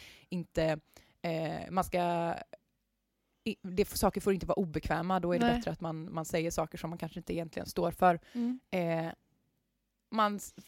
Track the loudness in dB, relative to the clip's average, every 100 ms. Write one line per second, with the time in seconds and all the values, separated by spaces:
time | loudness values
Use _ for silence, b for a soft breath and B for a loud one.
0 | B B B -6 -4 0 0 0 -6 b
1 | b b -4 -2 -2 -4 -4 -2 0 2
2 | 2 2 0 -4 -8 -18 _ _ _ _
3 | _ _ _ _ -6 -6 -4 0 0 4
4 | 2 2 0 0 2 0 0 -2 -2 0
5 | 2 0 2 4 4 2 0 -4 -4 -6
6 | -6 -6 -2 0 0 -2 -4 -4 -8 -6
7 | -8 -8 -6 -6 -4 -6 -6 0 0 6
8 | 6 6 0 -4 -2 -4 -4 -2 0 0
9 | -2 -8 _ _ _ _ _ _ _ _
10 | -6 2 2 2 -8 -16